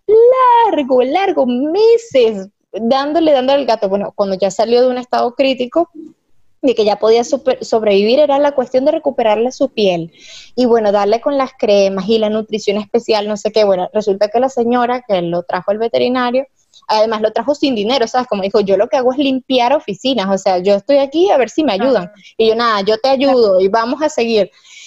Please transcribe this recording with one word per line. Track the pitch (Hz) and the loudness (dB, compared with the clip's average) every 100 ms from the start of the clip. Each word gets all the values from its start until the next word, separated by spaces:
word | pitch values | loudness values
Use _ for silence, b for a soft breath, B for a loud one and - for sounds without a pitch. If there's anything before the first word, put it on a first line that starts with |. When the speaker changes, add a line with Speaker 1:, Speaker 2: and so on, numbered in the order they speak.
| - 440 480 508 508 480 453 | 2 4 6 6 4 4 2
Speaker 1:
largo, | 311 262 254 | 0 0 0
largo, | 254 339 392 302 254 | 0 0 -2 0 0
meses | 247 294 370 453 466 453 523 220 202 190 _ _ | -2 -2 2 4 2 2 0 0 0 -10 _ _
dándole, | 190 226 269 285 320 320 | -6 -2 -2 -2 0 2
dándole | 277 254 277 | 2 2 0
al | 240 | 0
gato. | 220 196 | -2 -2
Bueno, | 202 196 - | -4 -4 -4
cuando | 196 190 | -4 -2
ya | 196 | -2
salió | - 220 240 | -2 0 2
de | 254 | 2
un | 247 | -2
estado | 247 240 240 240 | -4 -2 -2 0
crítico, | 269 262 247 320 339 311 330 _ _ _ _ _ | -2 -2 -4 -2 -4 -6 -20 _ _ _ _ _
de | 277 | -2
que | 226 208 | 0 0
ya | 202 | 0
podía | 214 233 | 2 2
super-, | 240 269 262 254 | 2 -4 -2 -4
sobrevivir, | - 226 214 196 208 269 | -2 -2 2 2 2 2
era | 294 277 | 2 2
la | 294 | 0
cuestión | 285 233 254 277 | -2 -2 0 0
de | |
recuperarle | 320 285 254 226 214 247 | -2 -2 -2 0 0 -2
su | - 269 | -2 -4
piel. | - 196 175 165 B B B B - | 0 0 0 -6 B B B B -2
Y | 247 | 2
bueno, | 233 208 | 2 2
darle | 202 202 233 | 0 0 0
con | 285 277 | -2 -2
las | 262 - | -4 -4
cremas | 214 202 196 196 190 | 0 2 2 0 -2
y | 226 | 0
la | 214 | 0
nutrición | 214 214 208 208 202 | -4 -4 -6 -4 -4
especial, | 202 233 226 214 208 | -2 -4 -2 -2 -2
no | 208 | -4
sé | 214 | -2
qué. | 220 | 0
Bueno, | 208 185 180 | 2 2 -2
resulta | 214 208 196 208 | -4 -2 0 0
que | 233 | 0
la | 262 | -2
señora | 262 233 247 240 247 - | -2 -2 0 0 -4 -4
que | 190 | -4
lo | 170 175 | -2 -4
trajo | - 185 175 | -4 -6 -4
al | 214 | -4
veterinario, | 226 254 247 254 247 254 285 _ _ b - | -2 -2 -2 -2 -2 -2 -6 _ _ b -4
además | 220 220 214 | 0 0 0
lo | 214 | -2
trajo | 233 233 | -2 -4
sin | 294 285 226 | 0 0 -2
dinero, | 208 269 226 | -2 -2 0
¿sabes? | 254 247 | -2 -4
Como | 202 | -4
dijo, | 196 220 | -2 -2
"Yo | 196 190 | 0 0
lo | 240 | 0
que | 277 | 0
hago | 247 | 0
es | 262 | 0
limpiar | 277 262 - 262 240 | -2 -2 -2 0 2
oficinas, | 302 262 185 254 240 190 | 0 -2 -6 -4 -2 -2
o | 196 | -2
sea, | 196 185 | 0 0
yo | 185 | 2
estoy | 202 - 277 | 0 2 0
aquí | 269 302 392 | 2 0 2
a | 311 | 2
ver | 226 | 0
si | - | -2
me | 302 | -2
ayudan". | 190 262 226 175 | 0 0 0 -4
Speaker 2:
Claro. | - B B | -16 B B
Speaker 1:
Y | 220 | 0
yo, | 226 | 2
"Nada, | 233 208 | 0 0
yo | 196 220 | 0 0
te | 262 | 0
ayudo | 269 277 254 214 185 | 2 2 2 4 2
y | 196 | 2
vamos | 220 226 269 | 0 -2 -2
a | 302 | -4
seguir". | - 233 214 185 B B B | -2 -2 0 -2 B B B